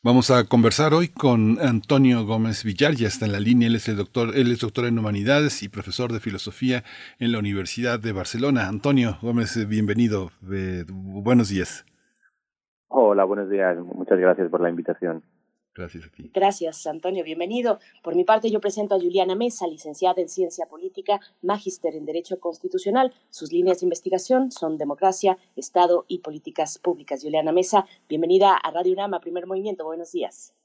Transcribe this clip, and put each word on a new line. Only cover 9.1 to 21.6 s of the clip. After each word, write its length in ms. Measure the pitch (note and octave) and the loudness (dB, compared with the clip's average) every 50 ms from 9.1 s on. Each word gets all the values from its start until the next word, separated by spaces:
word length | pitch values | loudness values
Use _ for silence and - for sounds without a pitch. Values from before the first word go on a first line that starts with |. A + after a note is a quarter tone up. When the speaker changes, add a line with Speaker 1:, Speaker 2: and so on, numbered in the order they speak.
| G2+ - | -2 -4
Speaker 1:
Gómez, 340 | A2+ A#2+ A#2 A#2+ A2+ G#2 - | -4 -2 0 0 -2 -2 -2
eh, 80 | A#2 G#2+ | -4 -4
bienvenido, 680 | G2+ G#2+ A2 G#2+ G2+ G#2 A2+ A#2+ A2+ G#2+ G2 F#2 E2+ _ _ G2 F#2 | -2 0 0 0 0 2 2 2 2 0 -2 -6 -8 _ _ -12 -8
eh, 340 | G2 F#2+ F#2+ F#2 F#2 F2+ E2 | -6 -6 -4 -6 -6 -8 -8
buenos 600 | F2 F#2+ F#2+ F#2+ F#2+ F#2+ G2+ G2+ A#2 B2 A#2+ A2+ F#2+ | -10 -14 -14 -12 -12 -10 -4 0 4 4 4 4 2
días. 360 | G2 F#2+ F2 - - - _ _ _ _ _ _ _ _ _ _ _ _ _ _ _ _ _ _ _ _ _ | -2 -2 -4 -4 -8 -14 _ _ _ _ _ _ _ _ _ _ _ _ _ _ _ _ _ _ _ _ _
Speaker 2:
Hola, 380 | _ - C3 A#2 G#2 G2+ G2+ F#2+ | _ 4 4 6 6 6 4 2
buenos 220 | F#2 G2+ G#2 G2+ F#2+ | 2 0 -4 -2 -2
días, 260 | G2+ G2 F#2+ F#2 F2 | 0 0 2 0 0
muchas 400 | F2 F2 F2+ - - F#2 - G2 | -2 -6 -10 -10 -10 0 0 2
gracias 320 | F2+ F2+ F#2 F2 - F#2 E2 | 4 6 4 4 4 0 -2
por 120 | F2 E2+ | 0 0
la 100 | F2 F2 | 0 0
invitación. 500 | F2 E2+ E2 - F2 - F#2 F2 E2 D#2+ _ _ _ _ _ _ _ _ _ _ _ | -2 -2 -4 -6 -6 -4 -4 -6 -6 -8 _ _ _ _ _ _ _ _ _ _ _
Speaker 1:
Gracias 300 | - F2+ E2 - E2 D#2 | -14 -14 -12 -14 -18 -18
a 60 | D#2 | -18
ti. 200 | _ - - - _ | _ -20 -20 -6 _
Speaker 3:
Gracias, 520 | G3 G3 G3 G3 - E3+ D#3+ - - - | 2 2 2 0 0 -8 -8 -8 -8 -8
Antonio, 380 | D#3+ D3+ D#3+ - F3+ F#3+ F3+ D#3+ | -8 -8 -6 -6 -4 -4 -4 -6
bienvenido. 560 | D#3+ D#3+ E3 F3 F#3 A3+ B3 A#3+ A#3 G3+ - _ _ _ _ - | -6 -6 -6 -6 -4 -4 -2 0 0 -2 -2 _ _ _ _ -10
Por 100 | E3+ D#3 | -2 0
mi 120 | F3 F3+ | 2 4
parte, 260 | G3 A3 A3 A3 A3 | 4 2 2 2 0
yo 80 | G#3 G#3 | -2 0
presento 340 | G#3 G#3 G3+ G#3+ G#3 G3+ G3+ | -2 -2 -2 -2 -2 0 0
a 60 | F#3+ | 0
Juliana 360 | F3 F3 F3 F#3+ F3+ F#3 F#3 | 0 2 2 2 2 2 0
Mesa, 300 | G#3 A#3 B3 A3+ - F#3 | -2 -2 -2 -2 -4 -8
licenciada 540 | E3+ D#3 D#3 - D#3 D3 - F#3 F#3 F3+ F#3 | -8 -8 -10 -14 -14 -6 0 0 0 2 0
en 60 | F3 | -2
Ciencia 380 | D#3+ - F#3+ F#3 E3+ - - E3 - | -4 -2 -4 -4 -4 -2 -8 -10 -10
Política, 520 | D3+ D#3+ F3+ F#3+ _ G3 F#3+ - G3+ G3+ - _ _ _ | -10 -12 -12 -12 _ -8 -2 -2 -2 -2 -4 _ _ _
magíster 540 | - F#3 G3+ G#3 | -4 -4 -4 -2